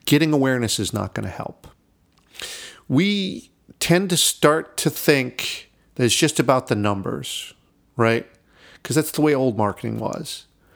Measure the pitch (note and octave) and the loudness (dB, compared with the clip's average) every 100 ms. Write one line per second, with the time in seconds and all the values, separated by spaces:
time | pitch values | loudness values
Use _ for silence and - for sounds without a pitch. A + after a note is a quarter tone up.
0 | - D3 D#3+ D3+ C3 B2+ A2+ - G2 G2+ | 2 2 4 2 2 2 0 -2 -4 -4
1 | G2 - G2+ - - - - _ _ _ | -6 -6 -8 -10 -12 -14 -20 _ _ _
2 | _ _ _ - - - - - - C3 | _ _ _ -16 -14 -14 -18 -16 -2 2
3 | G3 G#3 F#3+ - - _ _ - - F3 | 2 2 -2 -8 -14 _ _ -4 2 2
4 | F#3+ F3 - - D3+ D#3 D#3+ - E3 - | 2 0 0 2 4 4 -2 -4 -4 0
5 | - C#3+ B2 - - - - _ _ - | 2 2 2 -6 -10 -10 -16 _ _ 0
6 | B2 - D#3 - B2+ B2+ - G#2+ G#2 G2 | 0 2 2 2 2 2 2 0 0 -2
7 | F#2+ C3+ C3+ - - - _ _ _ - | -4 -8 -8 -12 -14 -20 _ _ _ 0
8 | A2+ A#2 - _ _ _ - - - B2+ | 2 2 -4 _ _ _ -20 -14 -2 -2
9 | D3+ - D3+ C#3 C3 G#2+ G#2 F#2+ A#2 A2 | 0 0 2 2 0 0 -2 -2 -6 -6
10 | G#2+ - - - - _ _ | -6 -8 -10 -14 -16 _ _